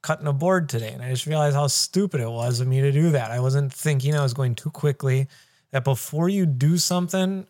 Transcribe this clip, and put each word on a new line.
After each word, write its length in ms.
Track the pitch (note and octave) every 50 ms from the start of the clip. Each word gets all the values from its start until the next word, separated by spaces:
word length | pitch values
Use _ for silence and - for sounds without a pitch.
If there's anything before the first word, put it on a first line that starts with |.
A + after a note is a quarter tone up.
cutting 240 | - - D#3+ D#3 D3+
a 80 | D3+ C#3+
board 340 | C#3 D#3+ F3+ F#3+ F#3 E3 C#3+
today, 200 | - A#2 A2+ G#2+ A#2
and 100 | B2+ B2
I 60 | B2+
just 160 | C3 B2 -
realized 280 | D3 D#3 D3+ D3+ C#3+ C#3+
how 120 | C#3 D3
stupid 540 | C#3 - - - - - F#3 G3+ G3 - C#3+
it 80 | A#2 A2+
was 280 | A#2 A#2 A#2 A#2+ B2 A#2
of 80 | B2+
me 140 | C3 C3 C3+
to 100 | C3+ C#3+
do 200 | C3+ C#3+ D#3+ E3+
that. 180 | D3+ C3+ A#2 A2
I 100 | A2+ B2+
wasn't 320 | B2 C3 C3 C#3+ C#3+ C3+ -
thinking, 420 | - - D#3 D3 C3+ B2+ C#3+ D3+
I 80 | D3 C#3+
was 100 | C3 A#2+
going 220 | C3+ C3 B2 A#2
too 160 | - - D#3
quickly. 560 | - - - D3 C3+ - - C3+ C3 C3 C3+ C3+ - - - _ _ _ _ _
That 120 | - C3+ A#2+
before 440 | C#3 C3+ - - - - D3+ E3 F3+
you 160 | G3 G3+ F#3
do 300 | D#3+ C#3 B2 C3+ D3+ E3+
something 680 | F3+ - - F3+ F3+ F3+ F3 - F#3+ F#3 F#3 G3 F#3+ F#3